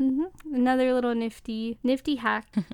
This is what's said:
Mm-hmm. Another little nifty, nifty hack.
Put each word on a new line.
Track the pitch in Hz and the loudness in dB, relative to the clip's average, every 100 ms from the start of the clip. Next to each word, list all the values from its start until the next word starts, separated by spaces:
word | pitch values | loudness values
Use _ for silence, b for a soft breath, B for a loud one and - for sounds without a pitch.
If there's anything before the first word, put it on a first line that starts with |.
Mm-hmm. | 262 269 370 - 311 | 0 0 -2 -6 -6
Another | 254 254 254 254 | 0 2 4 2
little | 254 247 | 2 0
nifty, | 233 226 - - 220 226 226 | -2 -4 -6 -8 -6 -6 -4
nifty | 247 262 302 262 | 0 0 0 -2
hack. | 226 214 - 214 - | 0 -2 -2 -4 -4